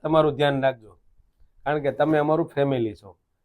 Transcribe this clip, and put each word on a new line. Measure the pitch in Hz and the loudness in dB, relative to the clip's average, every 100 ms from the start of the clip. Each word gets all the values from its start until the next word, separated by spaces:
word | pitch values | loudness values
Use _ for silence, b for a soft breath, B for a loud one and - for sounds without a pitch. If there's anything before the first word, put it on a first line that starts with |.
તમારું | 156 156 156 135 | 0 2 2 2
ધ્યાન | 143 135 135 | 0 0 -2
રાખજો, | 120 104 90 _ _ _ _ - _ | -4 -10 -20 _ _ _ _ -20 _
કારણ | 135 151 | -6 -2
કે | 139 | -2
તમે | 123 147 156 | 0 2 2
અમારું | 151 160 160 | 2 0 -2
ફેમિલી | 143 139 131 113 - | -2 0 0 -2 -6
છો, | 98 - _ _ | -18 -20 _ _